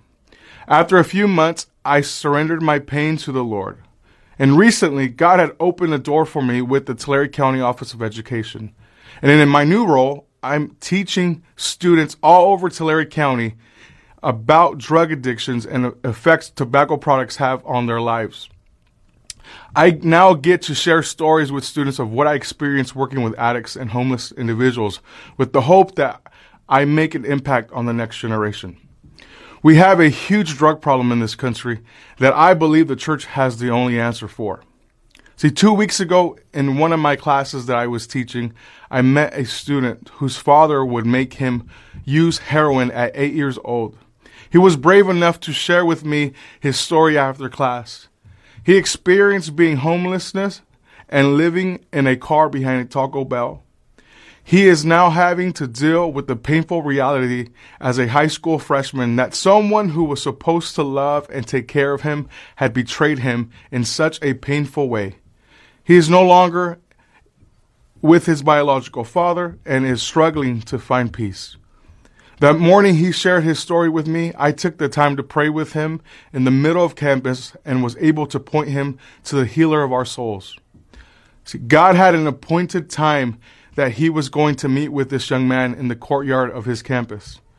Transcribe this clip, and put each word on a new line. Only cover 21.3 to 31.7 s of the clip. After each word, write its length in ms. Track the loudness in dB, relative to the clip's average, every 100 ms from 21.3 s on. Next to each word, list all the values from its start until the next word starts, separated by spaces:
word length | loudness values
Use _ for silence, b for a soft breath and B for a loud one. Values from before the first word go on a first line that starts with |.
| 0 0
with 140 | -6
students 340 | -8 -4 -4 -4
of 140 | -4
what 160 | 0 0
I 60 |
experience 600 | -2 -6 -6 -4 -2 -4
working 280 | -6 -6 -4
with 140 | -4 -2
addicts 380 | -4 -4 -8
and 160 | -12 -8
homeless 400 | -4 -4 -4 -8
individuals 680 | -8 -6 0 0 0 -6 -8 B B B B
with 140 | -2
the 100 | 0
hope 340 | 4 4 4 0
that 260 | -4 -6 -20 b b b -2
I 160 | 0
make 320 | 2 2 0 -4
an 80 |
impact 480 | -6 -6 -2 -4 -4
on 140 | -6 -4
the 60 |
next 260 | -4 -6 -8
generation. 580 | -6 -4 -4 -8 -14 -18 _ _ -20 B B B B B
We 140 | 6 8
have 220 | 8 6
a 100 | 4
huge 480 | 0 -2 -2 -2 0
drug 240 | 0 0
problem 300 | -2 0 0
in 80 | -2
this 160 | -4
country 460 | -6 -8 -6 -8